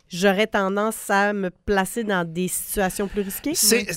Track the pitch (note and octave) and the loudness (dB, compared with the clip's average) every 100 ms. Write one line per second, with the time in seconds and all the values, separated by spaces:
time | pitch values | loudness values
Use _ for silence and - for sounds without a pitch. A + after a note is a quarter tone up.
0 | _ F3 G3+ F#3+ G#3+ G#3+ F#3+ G3 A3 A3 | _ 0 2 4 2 2 0 0 0 -2
1 | - G3 G3+ G#3 F#3 - - G3 F#3+ - | 0 2 2 0 -4 -4 -2 0 0 -2
2 | G#3+ F#3+ E3+ D#3+ F#3 - - - F#3 - | 0 0 0 -2 -2 -4 -4 -2 -2 -2
3 | G3 G3 G3 F#3+ C#4+ E4+ - A#3 G3+ | -4 -2 -4 -4 -4 0 2 2 0